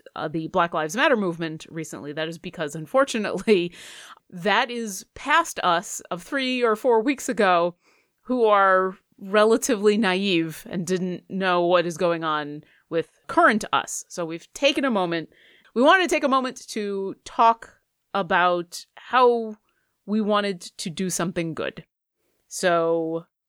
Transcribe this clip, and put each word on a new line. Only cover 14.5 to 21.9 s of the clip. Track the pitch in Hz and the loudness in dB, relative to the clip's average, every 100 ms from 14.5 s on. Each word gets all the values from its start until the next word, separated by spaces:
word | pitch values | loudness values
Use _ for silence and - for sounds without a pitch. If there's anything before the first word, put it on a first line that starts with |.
taken | - 285 311 | 0 2 2
a | 269 | 0
moment. | 208 175 170 - _ _ _ _ | 0 0 -4 -8 _ _ _ _
We | 220 | 2
wanted | 277 370 339 | 4 4 4
to | |
take | 311 294 | 0 2
a | |
moment | 262 254 247 - | 0 -2 -10 -10
to | 220 202 196 196 - | -8 -6 -6 -6 -10
talk | - - 226 226 - _ _ _ _ | -10 4 4 4 -4 _ _ _ _
about | 196 175 185 180 175 175 - - - | -6 0 2 2 0 -4 -14 -18 -20
how | - 254 247 233 220 214 _ _ _ _ - | -2 4 4 4 -4 -12 _ _ _ _ -4
we | 214 | -2
wanted | 208 208 202 175 | 0 0 0 -6
to | - - 190 | -12 -12 -10
do | 156 185 | -6 -4
something | - 170 170 165 | -2 -4 -4 -6
good. | 156 67 - - | -4 -6 -8 -20